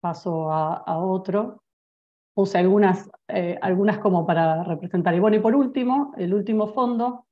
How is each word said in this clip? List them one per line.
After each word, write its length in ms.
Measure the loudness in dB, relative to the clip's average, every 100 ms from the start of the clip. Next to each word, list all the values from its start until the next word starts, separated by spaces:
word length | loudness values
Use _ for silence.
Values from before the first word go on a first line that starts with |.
paso 500 | -6 -6 -4 -4 -2
a, 220 | -2 -2 -4
a 220 | -4 -4
otro. 640 | -2 -2 -2 -2 -2 -10 _ _ _ _ _ _ _
Puse 240 | -2 2 4
algunas, 520 | 4 6 4 2 -4 -20 _
eh, 300 | -4 -4 -4
algunas 380 | -2 2 2 2
como 260 | 0 0 2
para 380 | 2 2 0
representar. 500 | -2 -6 -4 -2 0
Y 60 | 2
bueno, 160 | 4 4
y 60 |
por 120 | 2
último, 600 | 2 0 -2 0 0 -2 -6
el 160 | -2
último 340 | -2 0 -2 -2
fondo 580 | -2 -2 0 -4 -6 _